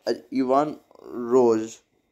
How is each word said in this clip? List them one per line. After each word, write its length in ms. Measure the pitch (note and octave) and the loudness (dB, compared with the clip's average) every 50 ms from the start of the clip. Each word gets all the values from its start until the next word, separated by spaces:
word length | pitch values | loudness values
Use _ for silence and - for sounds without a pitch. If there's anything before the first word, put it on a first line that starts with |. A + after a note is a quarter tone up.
| _ | _
as 120 | A2+ A#2 - - _ - C3 | -6 -6 -6 -10 _ -6 -4
Ivan 380 | C3 B2+ C3 C#3 D3+ D#3 - - _ _ _ - - B1 D2+ A#2 B2 A#2 B2 | -2 0 0 0 0 -2 -6 -12 _ _ _ -20 -20 -16 -12 -10 -2 2 4
Rose, 500 | C3 B2 A#2 A2+ A2 A2+ A2 - - _ _ _ _ _ _ | 4 4 4 2 0 -2 -6 -12 -18 _ _ _ _ _ _